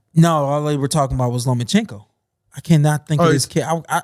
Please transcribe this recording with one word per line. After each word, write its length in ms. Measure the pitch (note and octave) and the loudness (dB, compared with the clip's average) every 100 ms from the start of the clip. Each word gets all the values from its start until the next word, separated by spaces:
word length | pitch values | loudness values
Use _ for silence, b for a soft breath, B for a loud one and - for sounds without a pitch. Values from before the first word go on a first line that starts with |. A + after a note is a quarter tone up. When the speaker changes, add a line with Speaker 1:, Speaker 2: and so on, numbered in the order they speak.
| _ | _
Speaker 1:
No, 320 | D#3+ E3 D#3+ C#3 | 2 4 2 0
all 180 | D3 | -2
they 140 | D3+ D3 | -2 -2
were 100 | C3+ | -2
talking 280 | D#3 C#3 C3 | 0 -2 0
about 140 | B2 | -2
was 120 | A#2+ A#2+ | -2 -2
Lomachenko. 600 | B2 A#2+ G3+ A#3 G#2 - _ _ _ _ - | -2 0 -2 -2 -8 -20 _ _ _ _ -16
I 60 | |
cannot 440 | - D#3+ D3 D3+ - | 2 2 4 0 -2
think 120 | D3+ | 0
Speaker 2:
Oh, 60 | E3+ | 2
Speaker 1:
of 80 | |
this 100 | D3 - | 2 0
Speaker 2:
he's 80 | |
Speaker 1:
kid. 100 | E3 | -4
I, 180 | C#3+ E3 - | -4 -6 -4
I, 120 | D#3+ | -6